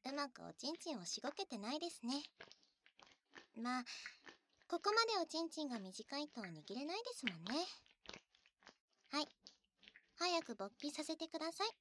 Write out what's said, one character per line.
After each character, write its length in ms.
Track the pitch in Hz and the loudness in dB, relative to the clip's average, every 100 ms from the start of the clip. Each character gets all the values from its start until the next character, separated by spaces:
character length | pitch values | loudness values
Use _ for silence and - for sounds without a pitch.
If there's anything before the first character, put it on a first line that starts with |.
う 80 | 254 | -2
ま 160 | 285 285 | 0 -2
く 160 | - | -2
お 80 | 170 | -10
ち 160 | - 262 | -4 -4
ん 60 | 339 | -2
ち 140 | 349 | -2
ん 60 | 254 | -2
を 60 | |
し 160 | 170 - | -2 -2
ご 100 | 254 | -2
け 140 | 285 392 | -2 -4
て 120 | 226 | -2
な 140 | 208 | -2
い 80 | 302 | 0
で 100 | 339 | -2
す 160 | - 233 | -4 -2
ね。 160 | 277 294 _ - - _ _ - - - - _ - - 226 | -2 -4 _ -18 -18 _ _ -20 -20 -20 -20 _ -20 -14 -4
ま 240 | 240 254 | 0 0
あ、 40 | 247 - - - - - _ _ - | 0 -8 -10 -12 -18 -20 _ _ 0
こ 100 | 339 | 4
こ 120 | 403 | 6
ま 120 | 427 | 8
で 140 | 453 415 | 8 6
お 80 | 330 | 4
ち 160 | 311 | 2
ん 80 | 330 | 0
ち 140 | 311 | 0
ん 40 | 294 | 0
が 100 | 233 | 0
短 400 | 190 185 214 277 | -4 -8 -4 -2
い 100 | 196 | -2
と 120 | - | -4
握 340 | 185 160 151 | -6 -8 -4
れ 120 | 208 294 | -2 0
な 100 | 381 | 0
い 80 | |
で 80 | 494 | -2
す 120 | 480 233 | -2 -2
も 100 | 165 | -2
ん 80 | |
ね。 240 | 175 285 359 - - - - - _ - - _ - - _ _ _ | 0 0 0 -6 -18 -16 -12 -12 _ -20 -20 _ -20 -20 _ _ _
は 100 | 285 | 0
い。 80 | 294 - - - _ _ - - _ - | 0 -4 -20 -20 _ _ -20 -20 _ 2
早 260 | 349 339 | 6 6
く 120 | 330 | 4
勃 200 | 226 202 - | -4 -6 -2
起 140 | 294 | -4
さ 140 | 285 | -2
せ 120 | 302 320 | -2 -2
て 120 | 320 | -2
く 100 | 320 | -2
だ 140 | 320 | -2
さ 140 | 339 427 | 0 0
い。 100 | - | -2